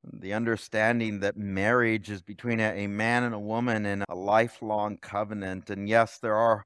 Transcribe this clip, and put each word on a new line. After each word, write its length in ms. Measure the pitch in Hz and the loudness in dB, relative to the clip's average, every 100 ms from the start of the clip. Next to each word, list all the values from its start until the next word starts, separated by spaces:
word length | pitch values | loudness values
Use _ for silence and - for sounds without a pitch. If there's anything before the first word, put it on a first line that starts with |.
| - | -16
the 200 | - 92 | -14 -6
understanding 840 | 107 117 113 - 110 110 120 110 104 | -2 0 -2 -2 2 2 2 0 -2
that 180 | 98 104 | -2 -2
marriage 720 | 101 95 101 123 117 110 104 | -4 0 4 4 4 0 -2
is 140 | 101 | -10
between 360 | 87 95 120 113 | -10 -8 -4 0
a, 260 | 110 95 101 | 0 0 -4
a 20 | |
man 360 | 101 113 120 | -2 2 2
and 120 | 120 110 | 0 -4
a 40 | |
woman 460 | 104 110 123 110 104 | -4 -2 0 0 0
in 180 | 101 101 | -2 -4
a 60 | 90 | -4
lifelong 840 | 98 110 117 - 110 107 104 101 | 4 4 4 -2 -4 -2 -2 -6
covenant. 720 | - 101 104 107 95 95 90 | -8 -6 -4 -6 -6 -8 -8
And 180 | 98 101 | -6 2
yes, 300 | 117 113 - | 4 4 0
there 160 | 117 | -2
are 300 | 107 117 110 | 2 4 2